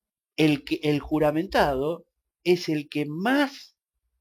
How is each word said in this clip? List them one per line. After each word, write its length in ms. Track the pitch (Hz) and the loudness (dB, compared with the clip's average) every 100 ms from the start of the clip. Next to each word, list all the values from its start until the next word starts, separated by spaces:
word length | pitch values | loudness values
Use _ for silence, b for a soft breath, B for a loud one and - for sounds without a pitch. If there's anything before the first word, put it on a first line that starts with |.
| _ _ _ - | _ _ _ 0
El 280 | 151 147 | 2 2
que, 160 | - 156 | -2 -4
el 180 | 151 147 | 0 -2
juramentado 1040 | - 151 151 151 185 262 170 131 147 170 - _ _ _ | 0 0 2 2 0 2 2 0 -2 -4 -12 _ _ _
es 260 | 175 175 175 | 0 2 2
el 200 | 151 147 | -4 -4
que 180 | 147 147 | -4 -4
más 720 | 156 208 277 277 - - _ _ _ _ _ | -4 0 2 0 -4 -20 _ _ _ _ _